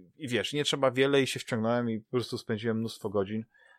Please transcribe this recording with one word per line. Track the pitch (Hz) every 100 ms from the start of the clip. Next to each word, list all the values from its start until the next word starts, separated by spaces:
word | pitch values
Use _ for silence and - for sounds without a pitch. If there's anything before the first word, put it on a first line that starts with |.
| 90 -
i | 139
wiesz, | 117 98
nie | 147
trzeba | 139 143 135
wiele | 123 135 139
i | 131
się | 120
wciągnąłem | - 117 110 120 120
i | 110
po | -
prostu | 127 113 117
spędziłem | - 107 117 113
mnóstwo | 113 - 107
godzin. | 101 95 110 110 _ _